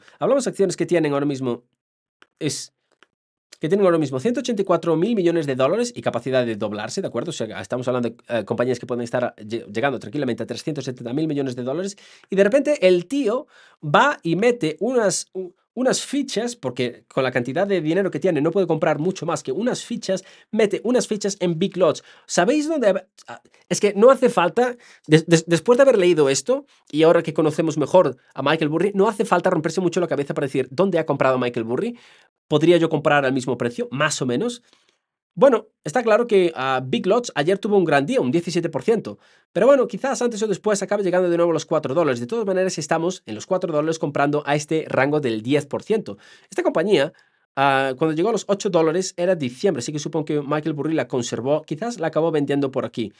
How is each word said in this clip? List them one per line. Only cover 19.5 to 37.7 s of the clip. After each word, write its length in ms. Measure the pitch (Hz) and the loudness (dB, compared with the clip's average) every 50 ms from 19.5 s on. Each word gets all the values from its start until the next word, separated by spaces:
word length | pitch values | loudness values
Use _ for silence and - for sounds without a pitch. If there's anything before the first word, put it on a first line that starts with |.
unas 340 | 131 165 226 247 208 - - | -6 -4 -2 -4 -4 -4 -8
fichas, 380 | - 240 202 - - 190 185 - - - - _ _ | -10 -10 -8 -4 -4 -4 -4 -6 -12 -20 -20 _ _
mete 300 | - 214 220 208 196 160 - | 0 2 2 2 2 -2 -2
unas 240 | 220 254 240 - - | 0 0 0 0 0
fichas 300 | 220 208 - 202 202 - | -4 -4 -4 -4 -4 -2
en 200 | 175 180 170 156 | -2 -2 0 0
Big 180 | 196 185 - 175 | 0 -2 0 2
Lots. 260 | 185 156 127 - - - - - _ | 2 2 2 0 -6 -20 -20 -20 _
¿Sabéis 420 | - - 180 175 208 285 302 294 302 | -4 0 2 2 4 2 2 0 0
dónde 200 | 330 302 233 202 | 0 2 2 2
hab-, 180 | 185 185 - _ _ - - - | 2 0 -2 _ _ -20 -20 -20
ah, 140 | 117 - _ _ _ _ _ - | -20 -20 _ _ _ _ _ -6
es 100 | 175 - | -4 0
que 140 | - 202 185 | 0 0 2
no 160 | 196 214 254 | 6 6 6
hace 200 | 269 262 262 240 | 6 6 4 2
falta, 460 | 240 190 170 175 - - 247 247 247 - _ - - _ _ - | 2 2 2 2 2 0 0 0 -2 -8 _ -20 -20 _ _ 6
des-, 180 | 151 160 160 170 | 6 6 6 6
des-, 180 | 170 160 165 - | 4 4 4 4
después 300 | 170 156 - - 247 247 | 0 0 4 4 6 6
de 60 | 277 | 6
haber 140 | - 240 202 | 6 6 6
leído 320 | 180 180 175 156 147 135 | 6 4 4 4 4 2
esto, 360 | 135 - - - 170 - - _ _ _ _ _ | 2 0 0 -2 -2 -4 -4 _ _ _ _ _
y 120 | - 147 160 | 0 4 6
ahora 180 | 160 170 170 | 6 6 6
que 120 | 165 165 156 | 2 0 -2
conocemos 440 | - 160 156 151 - 165 156 139 156 | 0 0 0 0 0 -2 -2 -2 -2
mejor 400 | 143 - - 185 175 139 127 - _ _ - | 0 4 4 4 4 4 0 -6 _ _ -8
a 80 | - | -4
Michael 280 | 127 139 156 160 160 147 | 0 0 0 0 0 -2
Burry, 220 | 156 170 175 180 202 | 0 0 -2 0 2
no 120 | 190 190 226 | 2 2 2
hace 160 | 208 208 214 | 2 0 0
falta 260 | - 185 180 170 190 | 0 2 2 2 2
romperse 320 | 185 160 151 165 151 196 | 0 0 -2 -2 -2 -2
mucho 180 | 185 170 - 185 | -2 -2 0 -2
la 80 | 175 - | -2 -2
cabeza 260 | 143 135 143 - 160 | -2 -4 -4 -4 -4
para 140 | 151 147 131 | -4 -4 -2
decir, 200 | - 139 127 - | -2 -2 -4 -2
"¿Dónde 280 | 131 127 190 202 170 160 | 0 0 0 2 2 0
ha 60 | 156 | 0
comprado 320 | - 143 143 139 131 131 127 | 0 0 2 2 2 2 2
Michael 260 | 127 123 120 120 110 | 0 -2 -2 -4 -4
Burry? 340 | 110 123 - 196 240 240 - - - - _ _ _ _ _ _ - | -4 -2 -4 -4 -4 -6 -10 -16 -20 -20 _ _ _ _ _ _ -2
¿Podría 260 | 156 147 160 170 175 | 0 2 6 6 6
yo 140 | 165 165 - | 6 4 2
comprar 340 | 165 147 151 156 147 143 139 | 0 0 2 2 2 4 2
al 80 | 131 | 2
mismo 260 | 135 135 123 131 123 - | 0 0 -2 -2 -2 -2
precio?". 300 | 123 117 120 - 240 - | -2 -4 -4 -4 -8 -6
Más 300 | - 139 156 151 - - | -4 -2 -2 -2 -2 -2
o 40 | 147 | -4
menos. 360 | 127 120 127 208 247 240 - _ _ _ _ _ _ _ _ _ _ _ _ _ _ - | -2 -2 -2 -2 -4 -6 -10 _ _ _ _ _ _ _ _ _ _ _ _ _ _ -2
Bueno, 340 | 175 226 277 240 214 - _ _ _ - | 4 4 4 4 4 -2 _ _ _ -8
está 180 | 156 - 254 240 | -4 -2 0 2
claro 240 | 226 208 226 240 240 | 2 2 2 2 2
que, 240 | 214 196 180 170 - | 2 4 2 2 0
ah, 280 | - 131 135 131 131 131 | -2 -4 -2 -2 -2 -2
Big 240 | 131 143 240 190 185 | -2 -4 -2 0 0
Lots 240 | 202 247 240 - - | 0 0 0 -4 -4
ayer 220 | 143 147 165 202 190 | -2 0 0 0 -2
tuvo 200 | - 208 | 0 0